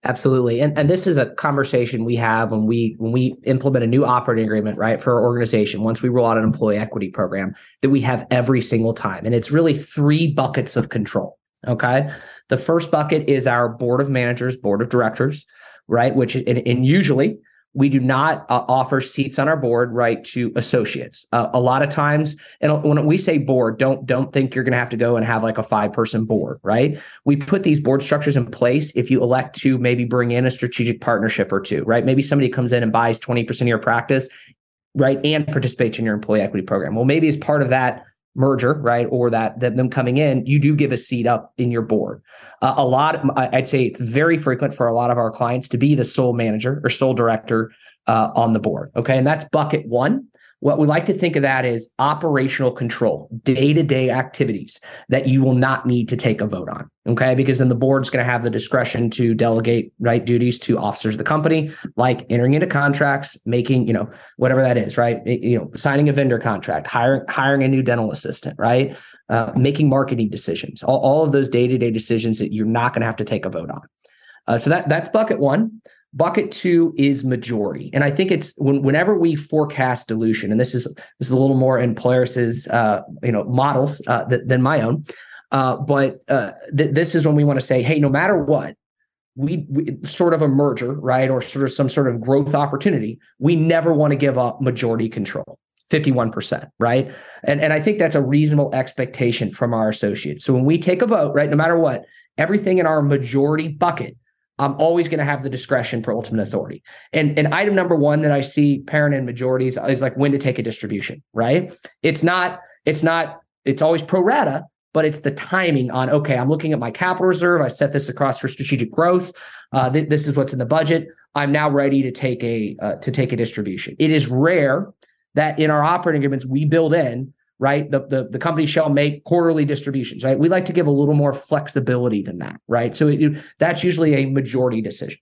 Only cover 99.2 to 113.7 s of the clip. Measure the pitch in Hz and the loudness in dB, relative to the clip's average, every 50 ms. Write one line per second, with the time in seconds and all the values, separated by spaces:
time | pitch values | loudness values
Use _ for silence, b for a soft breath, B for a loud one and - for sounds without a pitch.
99.2 | 131 120 113 - 117 98 92 - 127 120 120 113 110 107 107 - - 104 101 - | -2 0 0 0 -4 -6 -4 -2 -2 -2 0 0 0 0 -2 -2 -2 -4 -4 -4
100.2 | - 73 73 73 - - 135 127 127 139 160 165 175 175 180 180 247 220 220 190 | -6 -10 -10 -8 -2 0 0 2 4 2 2 2 2 0 0 0 2 2 2 2
101.2 | 151 143 147 143 147 151 147 147 156 165 170 165 165 147 127 - - b b b | 2 2 2 0 2 2 2 2 2 2 2 2 2 2 0 -2 -8 b b b
102.2 | b b b - 151 165 202 208 196 190 185 185 175 160 156 151 143 143 143 139 | b b b -4 -2 0 0 0 2 2 2 2 4 4 2 2 2 2 2 0
103.2 | 131 120 127 139 139 147 156 156 160 165 151 - 180 175 160 - - - - _ | 0 -2 0 0 2 2 0 0 -2 -6 -4 -2 -2 -2 0 -2 -8 -10 -12 _
104.2 | _ _ _ _ _ _ _ _ 139 135 135 143 156 160 170 175 170 - 165 151 | _ _ _ _ _ _ _ _ -2 -2 0 2 2 2 4 2 0 0 -2 -2
105.2 | 143 143 147 139 131 135 123 131 - - 139 127 117 - - 117 113 - 110 113 | -2 -2 -2 -4 -4 -6 -8 -8 -4 -2 0 0 0 -2 -6 -4 -4 -2 -4 -4
106.2 | 110 - 113 110 101 101 101 98 78 - - - _ B B B B B B 156 | -4 -4 -4 -4 -4 -2 -4 -6 -6 -6 -12 -16 _ B B B B B B 0
107.2 | 156 147 147 151 147 151 151 170 202 208 202 190 180 170 170 156 143 147 147 151 | 0 2 2 2 0 2 2 0 0 2 2 2 2 2 2 2 4 2 2 2
108.2 | 156 151 143 139 131 135 - - 147 143 143 135 - - - 151 147 147 143 135 | 2 2 2 2 0 -2 0 2 2 2 2 0 -4 -4 -2 0 2 2 0 0
109.2 | 131 123 120 120 127 127 127 127 127 127 123 - - 113 135 127 135 127 - 131 | -2 -6 -6 -4 -2 -2 0 0 0 -2 -4 -4 -2 -2 -2 0 0 -4 0 0
110.2 | 139 143 139 139 135 131 123 - 117 113 113 - - 104 110 98 - - - - | 0 2 2 0 0 -2 -2 -2 -4 -6 -6 -8 -8 -6 -6 -6 -6 -8 -12 -14
111.2 | _ _ _ 110 117 117 135 175 180 B B B B B B B - 165 160 151 | _ _ _ -2 0 2 2 0 0 B B B B B B B -2 -2 0 2
112.2 | 156 165 180 185 180 185 185 B B B B B B 151 156 151 151 165 165 165 | 0 0 2 2 0 -2 -4 B B B B B B -4 -2 2 2 2 2 2
113.2 | - - - - _ _ _ _ _ 135 | -2 -4 -8 -18 _ _ _ _ _ -4